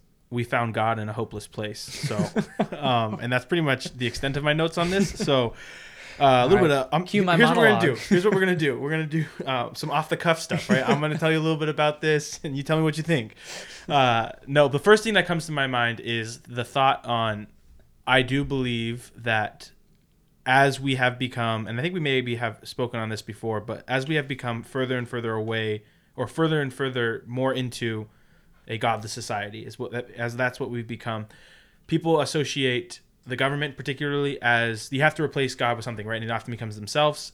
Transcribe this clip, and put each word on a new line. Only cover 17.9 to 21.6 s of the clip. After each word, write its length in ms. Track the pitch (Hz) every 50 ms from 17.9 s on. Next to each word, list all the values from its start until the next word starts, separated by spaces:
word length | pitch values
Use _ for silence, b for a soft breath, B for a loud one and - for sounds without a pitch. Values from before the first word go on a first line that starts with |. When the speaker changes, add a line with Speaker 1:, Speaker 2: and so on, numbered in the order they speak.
| _ _ -
Speaker 1:
I 160 | 127 127 131
do 220 | 123 117 131 139 139
believe 680 | 127 139 135 127 123 120 117 113 117 117 123 - - -
that 560 | - 113 120 110 110 104 - - - - - _ _ _ _ _ _ _ _ _ _ _ _ _ _ -
as 340 | 127 131 135 139 139 131 131
we 160 | 135 139 131
have 240 | 127 127 123 120 123
become, 480 | 127 120 - 123 117 113 113 110